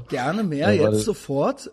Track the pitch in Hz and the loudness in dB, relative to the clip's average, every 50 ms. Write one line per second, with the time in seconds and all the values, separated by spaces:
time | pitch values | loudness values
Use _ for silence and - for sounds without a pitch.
0 | 117 - - 131 123 139 170 214 220 185 151 139 151 190 208 180 143 107 107 107 | -4 -6 -4 -4 -2 -2 -2 -2 -2 -2 -2 0 2 4 4 4 4 4 4 2
1 | 107 110 202 - - - 139 135 151 226 269 - - - | 2 0 -2 -4 -4 -4 -2 0 0 0 -2 -4 -8 -8